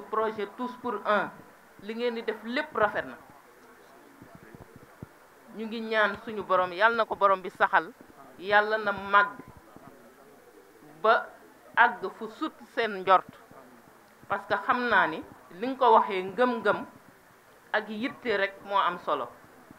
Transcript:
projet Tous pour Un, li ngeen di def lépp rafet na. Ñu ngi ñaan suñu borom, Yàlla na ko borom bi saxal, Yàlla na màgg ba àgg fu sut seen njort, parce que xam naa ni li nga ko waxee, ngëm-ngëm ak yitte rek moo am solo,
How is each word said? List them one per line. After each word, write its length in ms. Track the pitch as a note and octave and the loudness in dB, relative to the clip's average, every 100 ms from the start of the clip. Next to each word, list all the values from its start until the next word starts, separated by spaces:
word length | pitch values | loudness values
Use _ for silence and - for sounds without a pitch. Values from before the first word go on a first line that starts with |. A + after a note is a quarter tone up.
| G3+ | -6
projet 360 | A3 A3 G#3+ G3+ - | -4 -2 -4 -8 -8
Tous 160 | B3 - | -10 -8
pour 120 | A#3+ G#3 - | -8 -4 0
Un, 240 | G#3 E3+ - - - - - | 0 -2 -8 -20 -20 -20 -18
li 120 | G3+ | -12
ngeen 200 | A3+ A#3+ | -6 -4
di 80 | A#3 | -4
def 200 | A3+ G#3+ | -6 -6
lépp 300 | A3 B3+ D#4 - | -6 -6 -4 0
rafet 260 | G#3+ F3+ | 0 0
na. 120 | C3+ A#2 - - - - - - - - - - - - - - - - - - - - - - - G#3 | -8 -12 -20 -20 -20 -20 -20 -20 -20 -20 -20 -20 -20 -20 -20 -20 -20 -20 -20 -20 -20 -20 -20 -20 -18 -12
Ñu 80 | A3 | -8
ngi 140 | A3+ | -8
ñaan 360 | A3 A3 G3+ G3+ | -2 2 2 0
suñu 180 | - G#3+ | -8 -8
borom, 300 | F3+ F#3 F3+ | 0 2 2
Yàlla 240 | F3 A3 A#3 | 4 4 4
na 80 | |
ko 100 | A3 F#3+ | -2 2
borom 240 | G3 F#3+ | 4 2
bi 80 | F3+ | -2
saxal, 420 | - A3 F#3 E3 - - - C3+ - | 0 2 2 0 -6 -20 -20 -20 -12
Yàlla 400 | F#3 G#3 G#3+ A3 | 2 4 4 0
na 140 | G#3 | -2
màgg 400 | F#3+ G3 G3+ G3+ - - - - - - - - - - - - - - - - - | -4 2 2 2 -2 -18 -20 -20 -20 -20 -20 -20 -20 -20 -20 -20 -20 -20 -20 -20 -2
ba 240 | G#3+ A#3+ - - - - - - | 2 2 0 -16 -20 -20 -4 2
àgg 260 | A#3+ - F#3+ - | 2 0 -10 -10
fu 100 | A3 | -14
sut 220 | - D#4 - A#3+ | -8 -10 -10 -10
seen 260 | - A3+ G3 | -4 -4 -2
njort, 240 | F#3 F#3 - - - - - - - - - - - | 4 4 4 -16 -20 -20 -20 -20 -20 -20 -20 -18 -8
parce 160 | G3+ - | -6 -2
que 60 | G3+ - | -2 0
xam 220 | B3 A#3+ | 0 2
naa 180 | G3+ D#3+ | 2 2
ni 160 | D#3 - - - F3 | -2 -12 -20 -20 -10
li 60 | A#3+ | -8
nga 100 | C4+ | 2
ko 140 | B3 | 6
waxee, 280 | A3 - F#3+ | 6 4 -2
ngëm-ngëm 640 | F#3+ F#3 B3 A#3 G3+ F3+ B3+ - - - _ - _ - - | -4 0 0 0 0 0 -4 -18 -20 -20 _ -20 _ -20 -6
ak 160 | G#3 G3+ | -6 -4
yitte 480 | G#3+ C4 - A#3+ G3+ | -6 -8 -6 -4 -2
rek 180 | G3 - | -2 -6
moo 120 | - D4 | -4 0
am 200 | E3 F3 | 0 -2
solo, 300 | - C#3+ A#2+ - - - - | -4 -4 -4 -14 -20 -20 -20